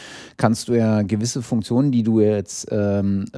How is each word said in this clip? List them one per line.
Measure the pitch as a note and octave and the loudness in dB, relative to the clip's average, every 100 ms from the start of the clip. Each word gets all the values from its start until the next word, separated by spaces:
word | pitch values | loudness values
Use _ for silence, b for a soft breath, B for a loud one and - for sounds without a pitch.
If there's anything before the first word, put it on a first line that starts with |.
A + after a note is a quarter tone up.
| B B B - | B B B 0
kannst | A2 A2+ - | 0 0 0
du | |
ja | A#2 A2 G#2+ | 2 2 2
gewisse | G2 G#2+ A#2+ C3+ | 0 -2 -2 -4
Funktionen, | A2+ A#2 - A#2+ C#3+ | -4 -4 0 0 2
die | B2 | 2
du | A2+ A2 | 2 4
jetzt, | G#2 G#2 G2 - - | 4 2 -4 -10 -4
ähm, | G#2+ G2+ G2+ G2 G2 F#2+ | -2 0 0 0 -2 -4